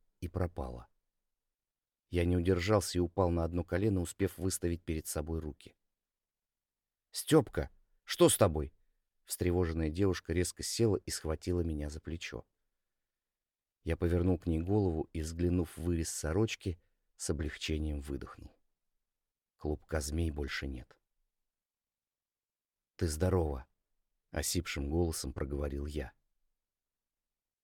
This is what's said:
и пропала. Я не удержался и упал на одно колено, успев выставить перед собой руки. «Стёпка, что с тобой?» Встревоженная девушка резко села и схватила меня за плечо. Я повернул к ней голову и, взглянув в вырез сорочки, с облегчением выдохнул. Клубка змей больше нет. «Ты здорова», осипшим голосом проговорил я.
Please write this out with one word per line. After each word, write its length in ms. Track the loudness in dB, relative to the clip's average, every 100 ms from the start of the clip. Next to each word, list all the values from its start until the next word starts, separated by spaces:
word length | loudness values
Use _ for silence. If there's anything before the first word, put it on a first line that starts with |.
| _ -12
и 80 | -8
пропала. 580 | -2 -4 -4 -8 -8 -16 _ _ _ _ _ _ _ _ _ _ _ -4
Я 140 | 2
не 140 | 4 4
удержался 600 | 4 2 4 2 2 0
и 40 |
упал 300 | 0 2 2
на 120 | 2
одно 220 | 0 -2 -2
колено, 340 | 0 2 0
успев 380 | -2 -2 -2 0
выставить 440 | -4 -2 -2 -2
перед 260 | -4 -6 -4
собой 340 | -6 -4 -4
руки. 340 | -6 -10 -16 _ _ _ _ _ _ _ _ _ _ _ _ _ _
«Стёпка, 580 | -8 4 4 4 -2 -6 _ _ _ -4
что 240 | 6 6
с 80 | 8
тобой?» 360 | 4 4 -4 _ _ _ _ _ -10
Встревоженная 640 | -2 2 4 2 2 0
девушка 420 | 2 2 0 -2
резко 320 | 0 0 -2
села 320 | -6 2 2 2
и 160 | -2
схватила 480 | -6 -4 -4 -2 0
меня 300 | 0 -2 -6
за 100 | -8
плечо. 460 | -8 -10 -8 -12 -14 _ _ _ _ _ _ _ _ _ _ _ _ _
Я 140 | -4 0
повернул 420 | 2 4 4 2
к 80 | 2
ней 140 | 0
голову 480 | 2 2 2 0 -4
и, 80 | -6
взглянув 580 | -6 0 2 2 0 -4
в 40 |
вырез 300 | -2 0 -2
сорочки, 680 | -4 -2 2 0 0 -6 -8 _ _ _ -10
с 120 | -4
облегчением 680 | -2 -2 -4 -4 -2 -2 -4
выдохнул. 580 | -6 -8 -10 -16 -20 _ _ _ _ _ _ _ _ _ _ _
Клубка 420 | -4 -4 -4 -4
змей 320 | -2 -2 -2
больше 340 | -2 -6 -6 -8
нет. 320 | -8 -12 -20 _ _ _ _ _ _ _ _ _ _ _ _ _ _ _ _ _ _ _ -4
«Ты 120 | -2
здорова», 580 | 0 2 2 2 -2 -10 _ _ _ _ _ _
осипшим 580 | -4 -2 -2 -2 -4 -2
голосом 440 | 2 0 0 -6
проговорил 520 | -6 -4 -4 -4 -4 -6
я. 280 | -6 -8 -10 _ _ _ _ _ _ _ _ _ _ _ _ _ _